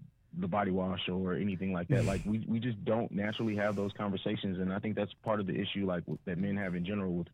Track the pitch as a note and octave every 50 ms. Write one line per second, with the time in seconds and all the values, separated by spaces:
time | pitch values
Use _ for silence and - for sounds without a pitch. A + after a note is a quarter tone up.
0 | - - - _ _ - - E2+ F#2+ F2 F#2 G2+ G2+ F#2+ F2+ F#2+ F#2 F#2+ F#2 G2
1 | - - F2+ F#2 F#2 F#2 F2+ C#2 G2 G#2 F#2+ E2+ F#2+ F#2+ F#2 F2 F2+ F#2 - -
2 | - F#2+ G2 F#2+ E2+ G2+ G#2+ A2+ - - A2+ A#2 A2+ B2 A2 G2 F2 A2 G#2+ A#2
3 | A2+ - - G2+ G2+ G#2 G#2 - A#2 A2 G#2 G#2 G2+ G#2+ G#2 G2 G2+ G2 - -
4 | G#2 G2+ F#2+ F#2 - G#2 A2 A2 - G2 F#2 F2+ F#2 F#2 F#2+ G#2 - A2 G2+ G#2
5 | G#2 F#2+ - - - A2+ G#2+ G#2 G2 F2+ D2 F2+ G2+ - - G2+ G2 F#2+ F2 F2
6 | - - D#2 - - G2 F2 E2+ G2 G2+ G2 G2+ G2+ F#2 F2 F2+ F2 F#2 G#2 G#2
7 | F#2+ F#2 F2 F2 E2+ -